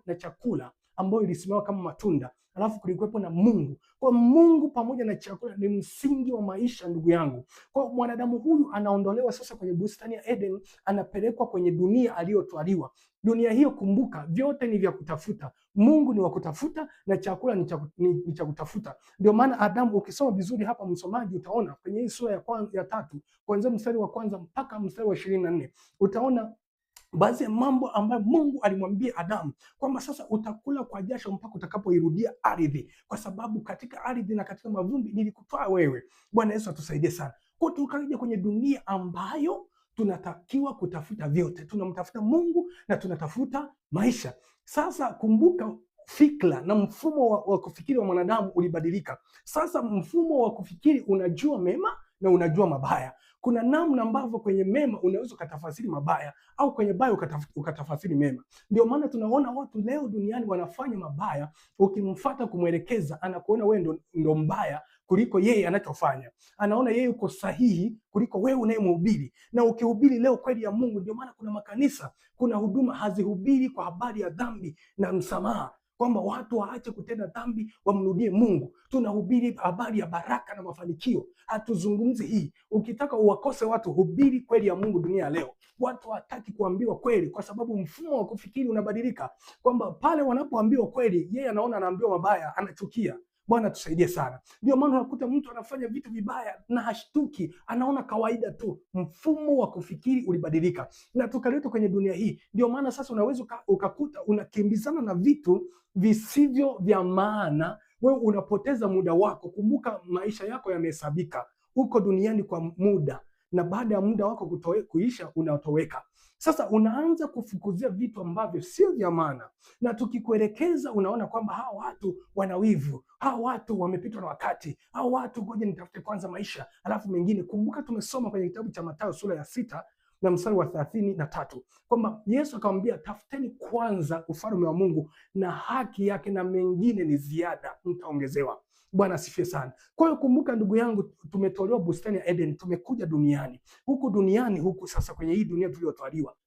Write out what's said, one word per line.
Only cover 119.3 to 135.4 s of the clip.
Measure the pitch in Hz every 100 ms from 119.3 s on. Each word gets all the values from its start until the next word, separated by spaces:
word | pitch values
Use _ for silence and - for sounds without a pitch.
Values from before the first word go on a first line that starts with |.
| 127 - _ _ -
na | 240
tukikuelekeza | 220 247 240 - 214 214 - 349 311 262
unaona | 214 190 233 -
kwamba | 226 208
hawa | 196 254 202 247
watu | - 196 180 - 196
wana | 190 185
wivu, | 214 170 143 131 _ -
hawa | 269 254
watu | 240 240 - 202
wamepitwa | 180 180 214 214
na | 170
wakati, | - 208 - 151 - _
hawa | 247 247
watu | 254 247 233
ngoja | 196 226 214
nitafute | 180 175 196
kwanza | - 208 180
maisha, | 180 208 139 131 _
alafu | 190 208 208
mengine. | 180 175 202
Kumbuka | 175 208 220 294
tumesoma | - 220 - 262 220
kwenye | 202 180
kitabu | 220 226
cha | 175
Mathayo | 170 147 214
sura | 147 202 160
ya |
sita | 143 247 - 160 - _ _ -
na | 190
mstari | 175 220 196
wa | 147
thelathini | 156 147 220 202 180
na | 147
tatu | 165 135 127 - _ -
kwamba | 233 214 - 196
Yesu | 254 294 214
akamwambia, | 208 190 226 180
"Tafuteni | - 208 _ 277 247
kwanza | - - 233 233 190 143 165 165
ufalme | 160 220 185 165
wa |
Mungu | 170 190 156 151 _ _
na | 196